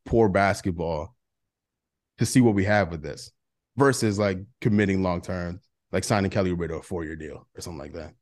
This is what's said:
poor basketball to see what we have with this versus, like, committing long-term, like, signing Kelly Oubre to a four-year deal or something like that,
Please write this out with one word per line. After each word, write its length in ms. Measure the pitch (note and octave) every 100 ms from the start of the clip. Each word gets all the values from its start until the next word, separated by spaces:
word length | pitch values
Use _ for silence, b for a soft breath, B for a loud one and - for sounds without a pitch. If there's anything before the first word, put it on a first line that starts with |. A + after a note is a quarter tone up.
| -
poor 220 | A#2 G#2+
basketball 880 | F#2+ G2 F#2+ G2+ E2+ E2 D#2 E2+ _ _ _ _ _ _ _ _ _ _ _
to 60 | A#2
see 140 | C3
what 160 | A#2+ G2+
we 80 |
have 260 | G2 G#2 F2
with 120 | E2
this 300 | D2 - - _ _ _ _ A#2
versus, 420 | C#3 B2 A2 G2+
like, 200 | G#2 F#2 G2 _
committing 420 | B2 G#2 G2+ F#2+
long-term, 560 | F#2+ F2 - F#2 F2 F2+ _ _ _
like, 140 | F#2 -
signing 260 | G#2+ F#2+
Kelly 200 | G#2+ F#2
Oubre 180 | F2 E2
to 60 | D#2+
a 60 |
four-year 360 | - F2+ D#2 D#2
deal 280 | D2+ C2 -
or 60 | -
something 200 | - D2+
like 140 | C#2+
that, 200 | E2 D#2+ -